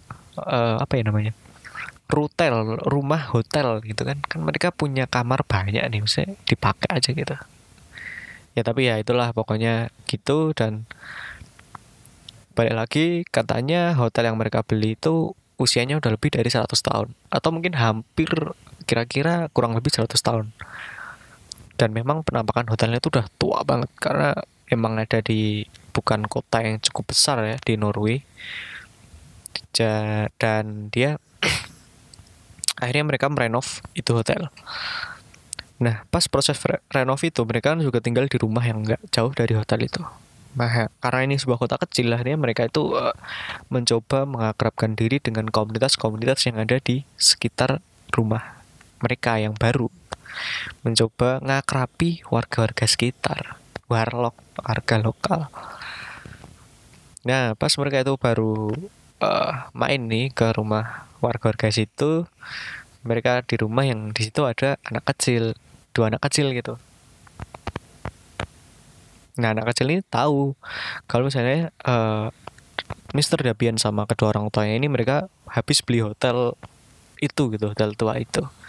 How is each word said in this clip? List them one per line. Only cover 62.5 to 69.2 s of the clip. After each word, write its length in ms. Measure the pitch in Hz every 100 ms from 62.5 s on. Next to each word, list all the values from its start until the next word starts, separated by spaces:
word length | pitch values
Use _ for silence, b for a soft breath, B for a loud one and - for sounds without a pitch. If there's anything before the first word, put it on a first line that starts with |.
| B B B B -
mereka 400 | 117 113 123 123
di 160 | 123 120
rumah 240 | 107 117
yang 320 | 139 110 107 107
di 120 | 110
situ 160 | 151 139
ada 320 | 113 135 139 -
anak 160 | 113 - -
kecil, 400 | - 120 113 113 - - _
dua 160 | - 110
anak 120 | 113 143
kecil 200 | - 143 123
gitu. 240 | 120 120 - - - - - - - - - - - - - - - - - - - - - - - -